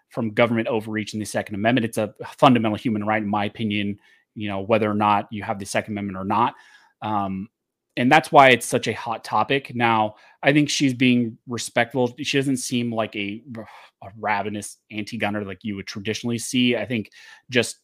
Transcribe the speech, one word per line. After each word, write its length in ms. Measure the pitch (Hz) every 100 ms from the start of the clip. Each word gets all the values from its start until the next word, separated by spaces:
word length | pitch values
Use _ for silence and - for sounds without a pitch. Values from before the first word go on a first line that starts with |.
| _
from 220 | - 113
government 360 | 107 120 117 117
overreach 460 | 117 107 107 104
in 40 | 110
the 80 | 101
Second 300 | 113 101 104
Amendment. 280 | 107 127
It's 140 | 113 -
a 160 | 107 - - -
fundamental 400 | 143 120 110 107
human 260 | 127 107
right, 160 | 104 110
in 80 | 104
my 180 | 104 104
opinion, 520 | - 110 104 101 98 _ _ _ -
you 120 | 104
know, 120 | 98
whether 280 | 98 110 107
or 60 |
not 320 | 104 104 101 -
you 100 | 107
have 160 | 92 104
the 80 | 98
Second 280 | 117 101
Amendment 220 | 101 101 92
or 80 |
not. 300 | 98 107 123 - - - _ -
Um, 460 | 110 104 98 95 101 _ _ _ _ -
and 160 | 127
that's 180 | 151 -
why 200 | 156 135
it's 160 | 117 -
such 200 | 127 -
a 60 |
hot 320 | 107 - 113
topic. 500 | - 110 110 139 -
Now, 400 | 120 117 113 107 - - -
I 80 | 139
think 180 | 147 147
she's 240 | - 139
being 420 | 123 127 123 117 113 -
respectful. 680 | 117 - 127 120 135 123 123
She 160 | 139 143
doesn't 200 | 135 127
seem 340 | - 123 120
like 240 | 113 107 107
a, 260 | 101 110 143 113 104 - - _
a 60 | 101 110
ravenous 560 | 104 104 101 104 - - _
anti-gunner 520 | 107 - 110 104 104
like 200 | 98 92
you 100 | 107
would 140 | 98 95
traditionally 500 | 107 101 107 120 117
see. 380 | - 127 123 117
I 100 | 104
think 240 | 120 101 - - - -
just 280 | 123 110 -